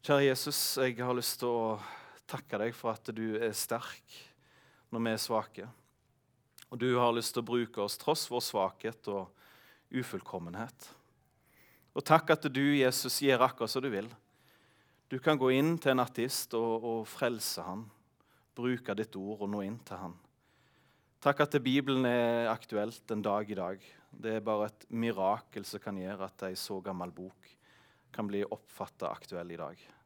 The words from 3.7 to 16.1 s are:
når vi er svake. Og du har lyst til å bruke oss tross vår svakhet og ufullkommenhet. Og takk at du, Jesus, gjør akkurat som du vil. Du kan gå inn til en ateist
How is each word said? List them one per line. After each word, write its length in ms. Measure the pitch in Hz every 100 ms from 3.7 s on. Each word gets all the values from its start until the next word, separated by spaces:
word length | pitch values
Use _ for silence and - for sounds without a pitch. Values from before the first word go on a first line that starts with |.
| 120 - - _ - - _ _ _ _ _ _
når 80 | 117
vi 120 | 113 110
er 80 |
svake. 420 | - 113 104 - 107 - _ _ _ _ _ _ _ - -
Og 80 | 123
du 80 | 127 123
har 160 | 120 117
lyst 180 | 113
til 80 | -
å 60 | 117
bruke 340 | 120 117 -
oss 160 | 101 -
tross 300 | - 170 -
vår 140 | 123 -
svakhet 640 | - 110 - 110 113 -
og 220 | 101 90 _ - - - _ _ 127
ufullkommenhet. 960 | 123 98 - 95 85 90 120 - - - _ _ _ _ _ _ _ _ _ -
Og 80 | -
takk 300 | 160 - 156
at 100 | 151
du, 80 | 131 139 143
Jesus, 400 | 131 123 127 -
gjør 240 | 139 127 127
akkurat 260 | - 113
som 80 | 135
du 80 | 135
vil. 220 | 101 107 - _ _ _ _ _ _ _ _ _
Du 80 | 135
kan 160 | 160 151
gå 80 | 131 131
inn 180 | 151 165
til 140 | 143 127
en 80 |
ateist 480 | 123